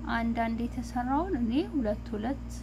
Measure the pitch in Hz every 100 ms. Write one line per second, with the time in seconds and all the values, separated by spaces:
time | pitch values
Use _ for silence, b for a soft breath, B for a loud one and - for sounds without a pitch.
0 | - 233 233 233 226 226 233 - 233 247
1 | 247 277 381 285 226 269 392 302 208 214
2 | 233 208 226 269 - -